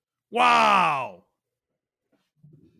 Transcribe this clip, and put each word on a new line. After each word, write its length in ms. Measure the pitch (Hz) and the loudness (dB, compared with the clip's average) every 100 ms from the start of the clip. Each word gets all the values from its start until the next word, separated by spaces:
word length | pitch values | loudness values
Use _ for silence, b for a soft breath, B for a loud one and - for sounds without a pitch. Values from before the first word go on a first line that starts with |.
| _ _ _ | _ _ _
Wow. 960 | 220 247 240 220 196 170 143 120 90 _ _ _ _ _ _ _ _ _ _ _ _ - | -2 0 2 2 2 0 -4 -10 -16 _ _ _ _ _ _ _ _ _ _ _ _ -20
I 40 | - _ | -20 _